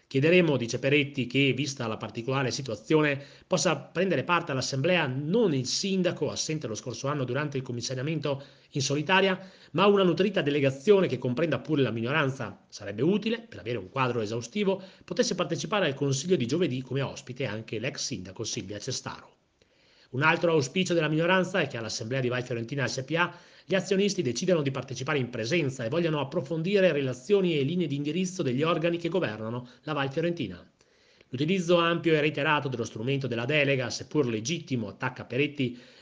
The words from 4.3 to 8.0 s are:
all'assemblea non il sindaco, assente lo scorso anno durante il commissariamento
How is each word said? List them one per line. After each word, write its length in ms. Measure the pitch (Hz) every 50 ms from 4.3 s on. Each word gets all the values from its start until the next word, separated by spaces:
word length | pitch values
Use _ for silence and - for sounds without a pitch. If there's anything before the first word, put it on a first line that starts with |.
| 175 170 170 -
all'assemblea 560 | 139 131 120 - - 131 135 170 185 175 160
non 480 | 131 127 135 147 151 185 240 233 185 147
il 100 | 135 127
sindaco, 640 | - - - - 196 190 190 180 175 170 - 156 123
assente 380 | 101 - - - 156 156 156
lo 80 | 113 107
scorso 320 | - - 127 113 - -
anno 160 | 135 147 147 127
durante 340 | 120 123 139 151 147 139
il 60 | 135 131
commissariamento 800 | - 120 120 113 - 135 127